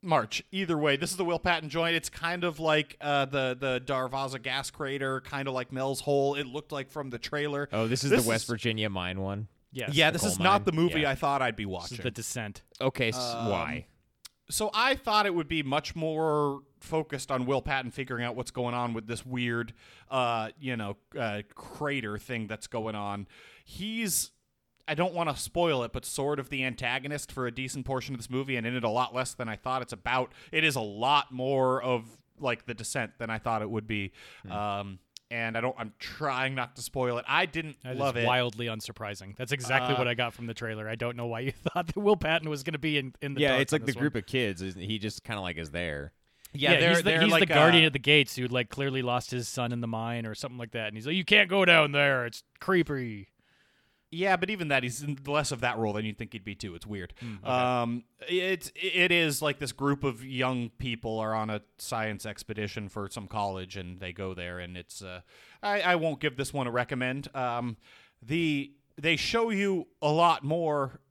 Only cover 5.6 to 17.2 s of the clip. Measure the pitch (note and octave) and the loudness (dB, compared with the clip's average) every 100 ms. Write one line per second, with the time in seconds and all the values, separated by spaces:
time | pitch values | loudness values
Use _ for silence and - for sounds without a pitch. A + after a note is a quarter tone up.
5.6 | B2 C3 C3+ C3 - C#3 C#3 C#3+ C#3 C3+ | -4 -4 -2 -2 2 2 2 0 -4 -8
6.6 | - D3 C3+ D#3 C3+ A#2+ - D3+ D3 C#3+ | -8 -10 -8 -8 -8 -8 -6 -4 -2 -2
7.6 | C#3+ A2 A2+ B2+ C#3+ A3+ A#2 A2+ - A#2 | -2 0 0 0 4 4 4 2 0 -2
8.6 | B2 A2 G#2+ F#2+ F2+ F#2 F#2+ G2+ G#2+ _ | -2 -2 -2 -2 -4 -4 -4 -6 -8 _
9.6 | _ - A#2 C#3+ D#3 - G#3 C3 F#3 G3+ | _ -8 -2 4 4 4 0 2 4 4
10.6 | G3+ D#3+ F3 D#3+ D3 C3+ D3 C#3 B2+ A2 | 4 4 2 4 0 2 0 2 0 -2
11.6 | G#2 F2+ E2+ A#2+ B2+ A2 A2+ B2+ G#2+ - | -4 -6 -6 -6 -6 -6 -8 -6 -8 -10
12.6 | _ - C3 - A#2 B2 B2 A#2 A#2 F#2+ | _ -2 -2 0 -2 0 -4 -2 0 0
13.6 | D#2 D2 - _ _ _ - _ _ - | -2 -6 -10 _ _ _ -20 _ _ -2
14.6 | G#3+ G#3+ B3+ C4+ - G#3+ G3+ F3 D3+ D#3+ | -2 2 2 2 2 2 4 2 0 -2
15.6 | C#3 C#3+ - E3+ D#3+ D#3 D#3+ D3+ D3 C#3 | 2 0 0 -4 -2 2 2 4 2 0
16.6 | - _ - D#3+ D#3 C3+ | -8 _ -4 -2 -2 -6